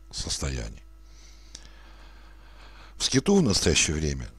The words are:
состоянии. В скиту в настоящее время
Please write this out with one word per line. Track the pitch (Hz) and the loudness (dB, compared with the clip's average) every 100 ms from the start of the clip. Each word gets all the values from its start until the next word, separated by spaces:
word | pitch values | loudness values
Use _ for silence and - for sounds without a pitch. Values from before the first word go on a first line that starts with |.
| - | -16
состоянии. | - - - 71 64 55 - - - - - - - - - - - - - - - - - - - - - - - | -10 -6 -6 -4 -6 -8 -12 -20 -20 -20 -20 -20 -20 -20 -20 -20 -20 -20 -20 -20 -20 -20 -20 -20 -20 -20 -20 -18 -6
В | - | 0
скиту | 135 190 202 | 2 4 4
в | |
настоящее | 135 90 90 73 - 78 | 4 4 4 2 2 0
время | 76 67 55 | -2 -4 -10